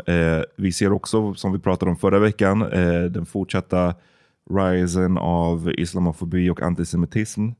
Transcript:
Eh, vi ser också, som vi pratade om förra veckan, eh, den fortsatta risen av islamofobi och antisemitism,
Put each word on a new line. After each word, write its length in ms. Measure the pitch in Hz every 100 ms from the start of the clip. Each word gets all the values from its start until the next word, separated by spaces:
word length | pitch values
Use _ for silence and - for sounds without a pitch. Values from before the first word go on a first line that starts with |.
| -
Eh, 360 | 85 82 80 - -
vi 160 | 98
ser 200 | - 101
också, 420 | 101 - 110 107
som 200 | 92 98
vi 60 | 95
pratade 320 | 98 90 90
om 60 | 85
förra 220 | 98 98
veckan, 420 | 107 - 98 107
eh, 420 | 107 92 87 85
den 220 | 87 90 85
fortsatta 720 | 101 92 95 - 92 90 - _ _ _ _ -
risen 680 | 95 92 90 90 92 90 90
av 540 | 85 87 85 85 85 -
islamofobi 720 | 85 95 87 76 85 90 90
och 120 | 82
antisemitism, 880 | 87 87 85 87 82 110 110 107 110